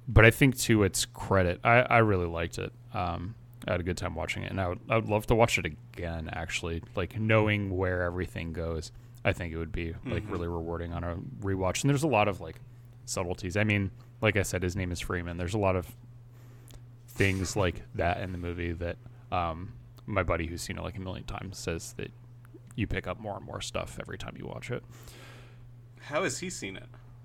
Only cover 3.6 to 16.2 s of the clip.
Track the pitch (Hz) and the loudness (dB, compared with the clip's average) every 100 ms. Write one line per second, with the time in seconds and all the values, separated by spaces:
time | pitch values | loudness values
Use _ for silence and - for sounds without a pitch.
3.6 | - 92 87 85 87 80 82 98 95 95 | -2 -2 0 -2 -4 -4 -4 -4 -4 -2
4.6 | 90 90 - 113 107 104 - 117 113 - | -2 -4 0 0 2 0 4 6 6 4
5.6 | 82 76 - - 85 82 80 87 82 - | -2 -6 -14 -8 -6 -6 -6 -6 -6 -4
6.6 | 85 82 - - 107 107 110 110 107 104 | -4 -6 -6 -4 -4 -2 4 6 6 2
7.6 | 98 92 92 90 87 87 - 90 85 82 | 0 0 0 2 0 0 -4 -4 -6 -4
8.6 | 82 82 - - - - 101 92 87 80 | -4 -4 -6 -12 -18 -4 -2 -2 -4 -6
9.6 | 80 85 82 82 131 - 104 90 85 85 | -4 -4 -4 -6 -6 -6 -4 -4 -2 -2
10.6 | 82 85 85 85 87 85 - 120 98 95 | -4 -4 -4 -4 -4 -6 -8 -6 -2 0
11.6 | 92 - 139 143 156 110 104 92 82 - | 0 2 2 2 4 4 4 2 -8 -12
12.6 | - - - - - 98 87 92 90 104 | -16 -20 -20 -18 -8 -4 -2 -4 -2 2
13.6 | 107 104 98 - - - 110 101 90 92 | 4 4 2 -4 -18 0 2 4 0 0
14.6 | 90 98 90 85 - 90 85 85 87 107 | -2 -2 -4 -4 -2 -4 -2 -4 -2 2
15.6 | 95 92 - - - - | 2 2 -2 -12 -18 -20